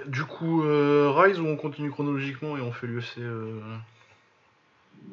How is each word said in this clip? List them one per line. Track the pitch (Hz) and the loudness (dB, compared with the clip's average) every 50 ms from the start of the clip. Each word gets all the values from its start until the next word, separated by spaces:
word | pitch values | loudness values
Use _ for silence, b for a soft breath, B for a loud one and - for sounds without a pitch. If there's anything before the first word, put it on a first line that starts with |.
| - | 0
du | 143 131 131 120 | -6 -4 -4 -6
coup, | - - - 165 165 165 160 156 | -6 -6 -4 -2 0 2 2 4
euh, | 151 147 147 143 143 147 147 147 143 135 | 4 4 4 6 6 6 6 6 6 6
Rise | 156 185 196 196 170 | 6 6 6 4 2
ou | 165 | 0
on | 156 151 | -2 -2
continue | 143 - 156 143 - 147 143 | -2 -4 -6 -6 -6 -6 -4
chronologiquement | 131 - 143 143 143 135 135 139 135 131 156 151 147 | -4 -2 -2 -2 -2 -2 -4 -4 -6 -6 -6 -6 -4
et | 139 | -4
on | 123 120 | -6 -6
fait | 117 - 127 | -6 -8 -8
l'U | 117 117 120 | -6 -6 -6
F | 117 - - | -8 -8 -10
C, | 120 | -10
euh | 120 120 117 113 110 110 113 110 107 110 113 113 110 - b b b b b b b b _ _ _ _ _ _ _ _ _ _ _ _ _ - - - | -8 -8 -8 -8 -8 -8 -10 -10 -10 -10 -12 -12 -14 -16 b b b b b b b b _ _ _ _ _ _ _ _ _ _ _ _ _ -20 -20 -20